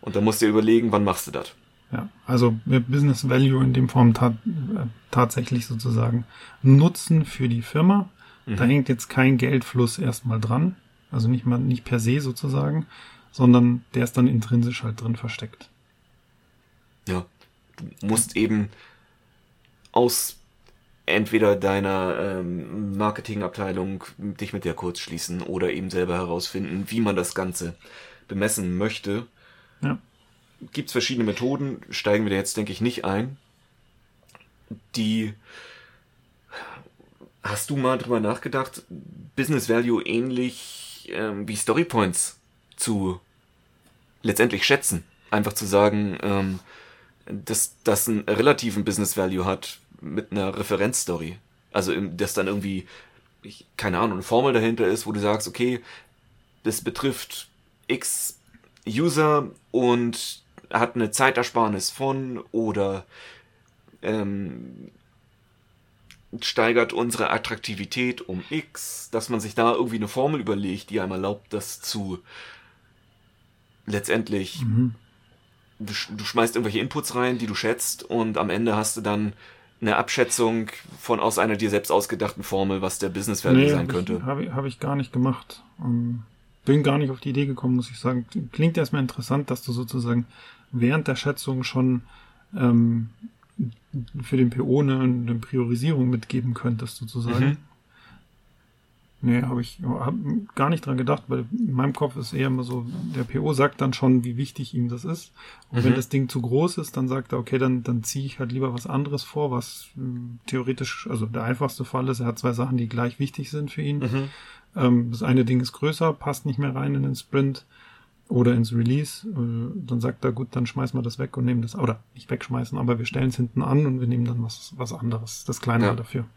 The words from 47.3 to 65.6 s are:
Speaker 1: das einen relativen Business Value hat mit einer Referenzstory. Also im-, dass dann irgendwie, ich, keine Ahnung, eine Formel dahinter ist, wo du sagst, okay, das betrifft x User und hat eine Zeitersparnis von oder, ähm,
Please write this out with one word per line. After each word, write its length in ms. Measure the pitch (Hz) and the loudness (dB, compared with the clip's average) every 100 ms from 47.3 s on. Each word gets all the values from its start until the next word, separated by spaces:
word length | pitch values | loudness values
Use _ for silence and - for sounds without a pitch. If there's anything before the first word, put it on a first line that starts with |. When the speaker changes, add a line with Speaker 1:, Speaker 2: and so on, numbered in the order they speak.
| 101 - 113 - - | -12 -4 -2 -2 -2
Speaker 1:
das 260 | - 104 - | 0 2 2
einen 120 | 107 - | -2 0
relativen 560 | 104 131 135 120 101 | 4 4 4 0 -2
Business 320 | 101 98 98 - | -2 0 -2 0
Value 280 | 92 92 92 | 0 0 0
hat 320 | 95 - - _ - | -2 -6 -16 _ -18
mit 300 | 76 85 - | -8 -8 -4
einer 260 | 101 98 98 | -4 -4 -4
Referenzstory. 800 | 104 98 104 127 - 85 80 92 _ _ _ | -2 0 0 -2 -4 -4 -6 -12 _ _ _
Also 200 | 104 92 | -4 -2
im-, 240 | 82 98 87 | -2 -2 -4
dass 180 | 101 | -2
dann 140 | - 95 | 0 -2
irgendwie, 380 | 101 98 95 90 - - _ _ _ | -2 -4 -6 -10 -20 -20 _ _ _
ich, 240 | 101 - - - | -20 -20 -18 -6
keine 220 | 107 90 | -2 0
Ahnung, 160 | 113 | 0
eine 80 | 95 | -2
Formel 300 | 92 117 139 | 0 2 4
dahinter 340 | 120 113 113 101 | 4 2 2 2
ist, 200 | 110 - | 0 -2
wo 60 | |
du 80 | 104 | -2
sagst, 280 | 104 104 98 | 0 0 -2
okay, 320 | - 123 123 - - - _ _ _ _ _ | -2 -2 -2 -8 -20 -20 _ _ _ _ _
das 180 | 110 110 | -4 -2
betrifft 640 | - 110 139 127 - - - _ _ _ _ | -4 -2 -2 -2 -8 -14 -16 _ _ _ _
x 520 | - - - - - _ - _ _ - | -4 -4 -4 -6 -10 _ -20 _ _ -6
User 640 | 110 165 147 156 147 127 - _ | 0 0 4 4 4 0 -12 _
und 720 | 127 123 120 120 113 - - _ - - | 2 4 4 0 -4 -8 -12 _ -20 -4
hat 220 | 101 120 | 0 0
eine 160 | 123 107 | 0 -2
Zeitersparnis 800 | - 135 131 120 117 110 98 - | 4 2 4 0 2 2 0 -4
von 480 | - 135 135 131 120 - | -4 -4 -2 -6 -10 -6
oder, 520 | 113 110 104 98 95 - - - - _ _ _ _ _ _ | -4 -2 0 -2 -2 -10 -20 -20 -20 _ _ _ _ _ _
ähm, 880 | - 107 101 101 95 62 64 62 67 _ _ _ _ _ _ _ | -4 -2 -2 -4 -6 -10 -14 -16 -20 _ _ _ _ _ _ _